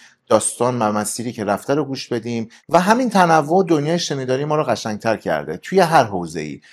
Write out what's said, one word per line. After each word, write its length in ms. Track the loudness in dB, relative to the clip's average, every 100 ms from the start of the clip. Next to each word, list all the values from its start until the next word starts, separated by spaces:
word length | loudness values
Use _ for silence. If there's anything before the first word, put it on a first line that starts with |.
| -20 _ 0
داستان 540 | 2 2 -2 -2 0
و 100 | 0
مسیری 400 | -2 -4 -6 -8
که 120 | -6
رفته 300 | -2 -2 -2 -2
رو 100 | -2
گوش 220 | -8 -6
بدیم 420 | -6 -4 -6 -8 -14 0
و 100 | 2
همین 300 | 4 2 2
تنوع 560 | 4 4 4 4 2 2
دنیای 340 | 2 2 -2
شنیداری 460 | -2 -4 -2 -2 0
ما 100 | -2
رو 80 |
قشنگتر 540 | 0 -2 -4 -4 -2 -2
کرده. 400 | 0 -2 -2 -8
توی 220 | -2 2
هر 240 | 4 4
حوزه‌ای، 580 | 4 0 -6 -6 -8 -10 -16